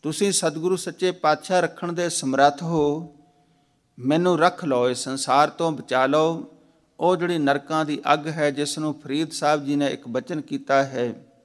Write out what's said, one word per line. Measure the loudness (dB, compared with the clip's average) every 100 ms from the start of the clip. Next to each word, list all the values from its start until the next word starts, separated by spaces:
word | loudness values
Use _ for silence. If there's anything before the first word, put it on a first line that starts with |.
ਤੁਸੀਂ | -6 -2 0
ਸਤਿਗੁਰੂ | 2 -2 -2 -2 -2
ਸੱਚੇ | -4 -2 -2
ਪਾਤਸ਼ਾਹ | 0 2 0 2 0
ਰੱਖਣ | 0 -4 -8
ਦੇ | -4 -4
ਸਮਰੱਥ | -4 -2 4 4 4
ਹੋ, | -4 0 0 -2 -8 -18 _ _ _ _ _ _ _ -8
ਮੈਨੂੰ | 0 2 2 4
ਰੱਖ | 2 2 -2
ਲਓ, | 0 0
ਇਸ | -2
ਸੰਸਾਰ | -6 -8 0 4 2
ਤੋਂ | 2 -4
ਬਚਾ | -4 -2 0 2
ਲਓ। | 4 2 0 -10 -18 _ _ _ _
ਉਹ | 0 0
ਜਿਹੜੀ | 0 0
ਨਰਕਾਂ | 2 0 0 -2 -2
ਦੀ | -4 2
ਅੱਗ | 2 0
ਹੈ, | -2 -2
ਜਿਸ | 0 -4 -4
ਨੂੰ | -6 -6
ਫਰੀਦ | -6 -4 -4
ਸਾਹਿਬ | -2 0 0 0
ਜੀ | -2
ਨੇ | -2
ਇੱਕ | -4 -6
ਬਚਨ | -6 -4 -8
ਕੀਤਾ | -6 -10 0 2
ਹੈ | 2 -2 -4 -6 -16 _